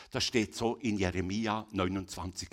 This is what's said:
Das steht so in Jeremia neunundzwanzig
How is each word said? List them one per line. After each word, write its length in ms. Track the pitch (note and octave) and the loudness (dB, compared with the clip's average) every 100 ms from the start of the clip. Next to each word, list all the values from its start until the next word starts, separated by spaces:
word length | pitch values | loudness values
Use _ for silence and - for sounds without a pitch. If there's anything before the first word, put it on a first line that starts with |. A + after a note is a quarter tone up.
| - | -8
Das 120 | B2+ | -2
steht 320 | - A#2+ G#2+ - | 2 4 2 2
so 220 | A#2 A2+ | -2 0
in 200 | A#2+ G2+ | 0 2
Jeremia 720 | F#2 F2+ F#2 G#2 A2 A2 G#2+ | 2 2 0 0 0 0 -2
neunundzwanzig 800 | G2 F#2 F#2+ F2+ - F#2 - E2 | 0 0 0 -4 -6 -8 -8 -10